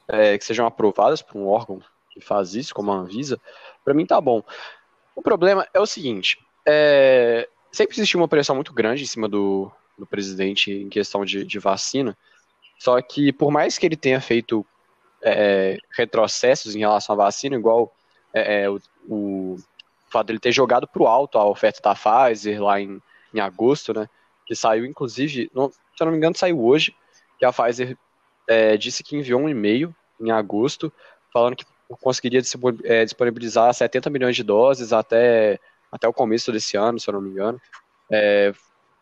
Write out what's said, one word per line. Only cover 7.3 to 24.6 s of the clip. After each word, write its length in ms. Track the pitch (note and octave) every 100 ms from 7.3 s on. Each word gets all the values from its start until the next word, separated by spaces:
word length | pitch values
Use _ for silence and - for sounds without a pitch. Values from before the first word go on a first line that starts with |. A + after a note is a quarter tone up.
| A#2 A#2+ _ _
sempre 240 | - G#3+ -
existiu 240 | G#3 F3
uma 80 | E3
pressão 260 | D#3 C#3+
muito 200 | C3+ -
grande 300 | A#2+ G#2+ C#3
em 40 | C3
cima 220 | A#2 G#2+
do, 420 | G#2 G2 G2 G2 _ _ -
do 80 | G2
presidente 680 | G2+ G2 F#2+ F#2+ G2+ G#2
em 180 | G2+ G2+
questão 340 | G#2 G2+ G2+
de, 220 | F#2+ G2 F#2
de 120 | G2+
vacina, 600 | G2 G2 - C3+ B2 - _ _ _ _ _ _
só 220 | - B2
que 320 | B2+ C#3+ C#3+
por 200 | C3+ D3
mais 260 | D3 E3 -
que 80 | F3
ele 100 | D#3
tenha 240 | C3+ C3
feito, 460 | - A#2 - A2 - _ _ _ _ _
é, 560 | A2 G#2 G#2 G2 F#2+ G2 - -
retrocessos 800 | A#2 A2+ G#2 - B2 C#3+ A2+ G#2
em 40 |
relação 340 | G#2+ G#2 -
à 40 | G#2 G2+
vacina, 300 | - C#3 B2+
igual, 380 | A2 A#2 A2 _ _ _ _
é, 300 | - G2+ G#2
é, 60 | G2+
o, 80 | G2+ _ _ -
o 500 | G#2+ G2+ F#2+ F#2 F2+ - _ _ _ _
fato 160 | A2+ G#2
dele 140 | A2
ter 120 | B2
jogado 360 | A#2+ B2 B2 -
pro 180 | F3+ C3+
alto 320 | A#2+ C#3+ A2+
a 80 | G#2
oferta 340 | G2 G#2+ -
da 140 | G#2
Pfizer 640 | G2+ G#2+ A#2+ B2+ A2 G#2 G#2
lá 220 | G2+ G2+
em, 180 | G2 F#2+ _ _ _
em 80 | G#2+
agosto, 540 | G2 F#2 A#2 D3 -
né, 160 | A2 G#2+ _ _ _ -
que 80 |
saiu, 280 | A2